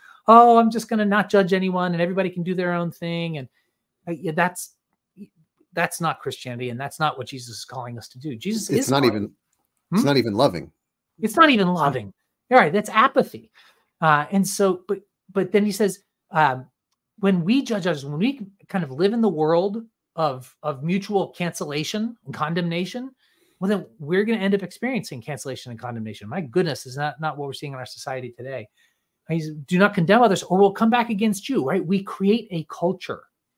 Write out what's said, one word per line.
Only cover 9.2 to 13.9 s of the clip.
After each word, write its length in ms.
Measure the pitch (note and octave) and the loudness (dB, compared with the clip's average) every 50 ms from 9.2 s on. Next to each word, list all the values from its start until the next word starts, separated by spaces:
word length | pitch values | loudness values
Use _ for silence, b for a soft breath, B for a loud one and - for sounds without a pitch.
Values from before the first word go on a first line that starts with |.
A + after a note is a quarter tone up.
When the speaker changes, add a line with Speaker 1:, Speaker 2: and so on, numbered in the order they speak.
| G2+ - - _ _ _ _ _ _ _ _ _ _ - | -4 -6 -10 _ _ _ _ _ _ _ _ _ _ -2
Speaker 2:
it's 120 | - G#3+ F#3 | 0 2 2
Speaker 1:
Hmm? 40 | |
Speaker 2:
not 80 | C#3+ C#3+ | 4 4
even 180 | C3+ A2 A2+ G2 | 2 2 2 2
loving. 380 | G#2+ C#3+ C3 F2 D#2 C#2 - _ _ _ _ _ _ _ _ _ - | 2 2 2 0 -2 -8 -12 _ _ _ _ _ _ _ _ _ -6
Speaker 1:
It's 160 | A3 G#3+ A3 | -6 0 4
not 140 | E4 D#4+ D4+ | 6 6 6
even 180 | B3+ G#3 F#3 | 6 4 2
loving. 460 | F3+ F3+ E3+ D3 C#3 C3 A#2+ G#2 G2 - _ _ _ _ _ _ - | 2 2 0 0 0 0 -2 -6 -10 -16 _ _ _ _ _ _ 4
You're 100 | B3 B3 | 6 6
right. 120 | F#3+ D3+ | 6 6
That's 180 | E3+ G#3 G#3 - | 2 0 -2 0
apathy. 600 | - A3 B3 C4+ - C#4 - - - A2 - _ _ b b b b b b b | 2 2 2 4 4 2 0 0 -4 -16 -20 _ _ b b b b b b b